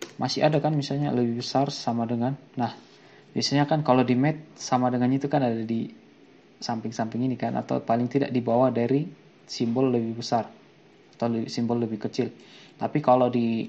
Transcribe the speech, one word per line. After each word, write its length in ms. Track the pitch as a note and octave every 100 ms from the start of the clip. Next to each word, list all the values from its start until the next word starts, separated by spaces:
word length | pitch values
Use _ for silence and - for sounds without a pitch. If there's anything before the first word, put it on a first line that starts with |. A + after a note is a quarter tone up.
| - -
masih 240 | B2+ - D3+
ada 160 | D3
kan 160 | D3+ D#3
misalnya 320 | C#3 C#3+ C#3+
lebih 320 | B2 A#2+ A#2
besar 320 | B2 C3 C#3
sama 320 | - - A#2 A2+
dengan. 320 | A#2+ A#2+ C#3 - -
Nah, 160 | A#2 - - - - - -
biasanya 320 | - - C#3 D3
kan 160 | D#3
kalau 240 | D3 B2+ B2
di 80 |
math 400 | B2 C#3+ D#3 -
sama 400 | - - B2+ B2+
dengan 160 | B2 B2 C3+
itu 80 | C#3
kan 160 | D3
ada 240 | B2+ A2+ A2
di 240 | A#2 - - - - - - - -
samping-samping 640 | - A#2 A2+ A2+ A2+ A2+ C3
ini 160 | A#2+
kan, 160 | A#2 B2
atau 240 | A#2 C3
paling 240 | - A#2 B2
tidak 240 | C#3 C#3
di 120 | B2 A#2+
bawah 240 | A#2 B2+
dari 320 | A#2 A#2 C#3 - - - - -
simbol 400 | - A#2+ A#2 C3
lebih 320 | A#2+ A2+ A2+
besar 240 | B2 A#2 G#2+ - - _ - - - -
atau 80 | A#2
le-, 240 | A2+ A2+
simbol 320 | - A#2 A#2
lebih 160 | A#2 A2
kecil. 320 | A#2+ - A#2 - - - - -
Tapi 240 | A2+ D3+
kalau 240 | D3 B2+ B2
di 400 | A#2+ A#2 A2+